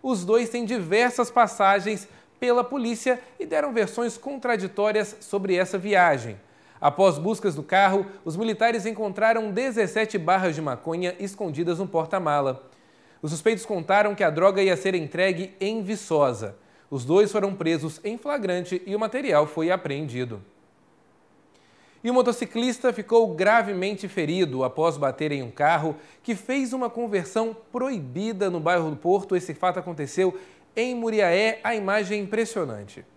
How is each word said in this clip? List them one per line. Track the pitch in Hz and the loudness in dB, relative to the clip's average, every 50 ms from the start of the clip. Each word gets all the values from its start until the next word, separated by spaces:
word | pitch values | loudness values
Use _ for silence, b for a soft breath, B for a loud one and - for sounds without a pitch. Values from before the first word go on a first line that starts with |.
os | - 262 254 190 175 | -2 -2 -2 -2 0
dois | 175 220 233 240 233 | 2 2 2 2 0
têm | 240 240 240 | -4 -4 -4
diversas | 196 254 233 180 160 190 220 240 247 240 262 240 - | -2 -4 -4 -2 0 2 2 2 2 2 0 -2 2
passagens | - 247 233 202 - - 202 190 202 202 175 208 214 185 - B B B B B _ _ | 4 4 4 4 4 2 4 4 4 4 2 -2 -6 -6 -8 B B B B B _ _
pela | 254 247 240 247 | 0 2 2 2
polícia | 240 240 269 285 233 233 240 214 - 262 247 240 B B B B | 2 0 -2 -4 -2 -2 -4 -2 0 0 0 0 B B B B
e | 349 | -6
deram | 320 320 302 294 294 | -2 0 0 0 0
versões | 240 233 208 185 - - 233 233 226 | 0 0 0 0 0 -4 -4 -4 -4
contraditórias | - - 269 285 262 - 247 233 208 185 185 190 - 202 214 208 214 208 196 - - | -6 -10 -10 -10 -4 -2 -2 0 0 -2 -6 -2 0 0 2 2 0 -2 -2 -8 -18
sobre | - - - 202 190 190 185 | -12 -4 -4 -2 0 2 2
essa | 180 185 180 196 | 2 2 0 -2
viagem. | 190 175 202 185 185 180 170 147 131 117 117 104 101 b b b b b b b b | -4 -2 4 6 6 6 6 4 2 -2 -8 -12 -14 b b b b b b b b
Após | - 147 143 - 196 190 160 147 | 0 0 4 6 4 4 4 2
buscas | 160 196 220 - - 196 156 | -2 -2 -2 0 -2 -4 -4
no | 139 143 | -4 -4
carro, | - 185 190 196 190 190 202 190 196 B B B | 2 4 4 4 6 4 2 -2 -2 B B B
os | 165 156 | -8 -6
militares | 175 226 226 208 - 220 233 233 226 185 | -4 -2 -2 0 2 2 2 2 0 -4
encontraram | 220 220 208 220 202 190 - 214 220 226 226 220 214 | -4 -6 -4 -6 -6 -2 2 2 4 4 2 0 -2
dezessete | 190 214 254 269 233 233 208 170 151 214 220 214 - 196 | -2 -2 -2 -2 0 0 -2 0 0 -2 -2 0 -2 -4
barras | 160 160 185 190 185 180 156 | 2 2 2 4 2 0 -2
de | 151 | -2
maconha | 160 147 123 117 - 165 165 170 180 180 180 - | -4 -4 -4 -4 -6 -6 -4 -4 -4 -4 -4 -6
escondidas | 196 196 196 - 214 170 147 135 175 175 175 165 | -8 -10 -8 -6 -6 -6 -4 -2 -2 -2 -2 -2
no | 196 180 | -4 -2
porta-mala. | - 165 160 160 - 190 180 156 147 143 139 135 127 127 - b b b b b b b b b b b | -2 -2 -2 0 -2 -2 0 2 0 2 2 0 -2 -4 -10 b b b b b b b b b b b
Os | - 151 | -8 -6
suspeitos | 160 156 - 220 226 196 220 | -6 0 0 0 0 0 -4
contaram | - 214 180 156 156 196 202 208 208 202 | -6 -6 -6 0 2 4 4 4 4 2
que | - | 2
a | 202 165 | 0 2
droga | 147 156 175 196 196 196 | 2 4 4 4 4 4
ia | 196 190 180 | 2 2 2
ser | 185 - 190 185 | 2 0 -2 -2
entregue | 180 156 143 - 165 185 190 185 165 190 190 - - | -2 -4 -4 -2 0 0 0 0 -2 -6 -10 -8 -6
em | 190 202 220 226 | -4 -4 -4 -4
Viçosa. | 202 185 220 196 - - 165 151 143 131 120 104 110 98 - b b b b b b b | -4 -4 -6 -8 -4 0 2 4 4 2 2 -2 -8 -10 -10 b b b b b b b
Os | 143 135 | -8 -8
dois | 120 127 160 196 214 202 | -2 4 6 6 6 4
foram | 208 214 196 196 196 | 2 0 -2 -2 -4
presos | 196 180 160 165 156 143 160 156 - - | -2 0 0 0 0 -2 -6 -10 -8 -8
em | 208 220 233 | -8 -8 -6
flagrante | - 294 294 285 208 185 180 180 175 180 185 180 - | -6 -4 -4 -4 -2 -2 -2 -2 -2 -4 -6 -6 -6
e | 202 196 | -4 -4
o | 214 | -4
material | 220 214 226 254 294 269 170 147 151 | -4 -2 -4 -4 -2 2 4 4 4
foi | 151 - 165 160 170 | 2 0 -4 0 0
apreendido. | 180 185 - 160 139 139 156 139 117 123 127 120 113 101 95 - _ _ _ _ _ _ _ _ _ _ _ _ _ _ _ _ _ _ _ _ b b b b b b b b b b - | 0 -2 -2 -4 -6 -4 -6 -6 -6 -6 -6 -6 -8 -12 -14 -20 _ _ _ _ _ _ _ _ _ _ _ _ _ _ _ _ _ _ _ _ b b b b b b b b b b -4
E | 226 | 2
o | 247 | 2
motociclista | 254 240 240 233 240 247 - - 226 240 254 233 - - 254 | 4 4 4 0 -2 -4 -6 -2 -2 0 0 -2 0 0 -2
ficou | 226 - 202 - 226 233 226 208 170 | 0 -2 -2 4 4 4 4 4 2
gravemente | 156 190 208 220 233 214 196 202 180 185 202 214 202 - | 2 4 6 6 4 4 2 -2 -2 -2 -4 -4 -6 -8
ferido | 190 - 190 160 147 165 185 185 151 127 131 | -6 -4 -2 -2 0 2 0 0 0 0 -2
após | 131 127 - - 156 170 151 143 | -2 -2 0 0 0 0 0 0
bater | 143 135 127 - 156 151 | -2 -2 0 -2 -4 -2
em | 143 139 | -2 -4
um | 131 117 | -6 -8
carro | - - 147 151 170 156 151 160 151 B B B B B | -4 2 2 4 4 4 0 -2 -4 B B B B B
que | _ - 233 | _ -6 -6
fez | 185 - - 254 277 269 240 240 | -6 -4 -4 -2 -2 -2 -2 -2
uma | 262 254 233 | -4 -4 -4
conversão | 233 233 240 220 202 190 165 - - 220 226 226 220 - - _ | -4 -6 -6 -2 -2 -2 -4 -2 -2 -2 -2 -2 -4 -10 -18 _
proibida | - 247 254 269 269 196 147 127 123 165 202 226 226 185 208 190 | -6 -4 -2 -2 -4 -6 -6 -8 -6 -4 -4 -4 -2 -2 -2 -2
no | 175 170 | -2 0
bairro | 151 165 180 175 160 160 | 0 2 2 2 2 -2
do | 151 | -4
Porto. | - - 170 185 202 190 196 190 | -2 0 2 2 2 2 0 -2
Esse | 180 180 - 151 | -2 -2 -4 -6
fato | - - 180 175 185 | -2 -2 -2 -2 -2
aconteceu | - 180 165 147 147 131 - 180 190 185 185 185 B B B B B B _ | -6 -8 -8 -8 -8 -6 0 0 0 0 0 -4 B B B B B B _
em | 226 233 254 254 | -4 -4 -2 -2
Muriaé. | 240 233 226 220 214 202 175 170 190 214 220 220 226 - | -4 -2 0 2 2 4 4 4 4 4 2 0 -2 -4
A | 214 233 | -4 -2
imagem | 220 202 196 196 214 208 185 208 208 | -2 0 0 0 0 0 -2 -4 -6
é | |
impressionante. | 202 190 214 226 226 220 - 208 165 135 113 104 101 98 - - - _ _ | -4 -4 -2 -2 -2 -2 -2 -6 -4 -4 -6 -10 -12 -16 -18 -20 -20 _ _